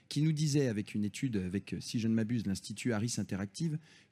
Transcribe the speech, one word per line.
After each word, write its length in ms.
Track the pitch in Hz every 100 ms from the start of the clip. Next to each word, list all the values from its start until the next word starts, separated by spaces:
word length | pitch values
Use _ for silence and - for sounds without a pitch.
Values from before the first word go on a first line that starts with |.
| -
qui 100 | 143
nous 120 | 156
disait, 360 | 147 156 143 131
avec 260 | 104 101
une 120 | 104 104
étude 320 | - 135 104
avec, 360 | 92 98 - 87
si 180 | - 120
je 80 | 113
ne 60 |
m'abuse, 340 | 113 110 120 98
l'Institut 460 | 98 - 104 123
Harris 220 | 107 120 110
Interactive, 600 | 98 92 101 - 160 156 - - _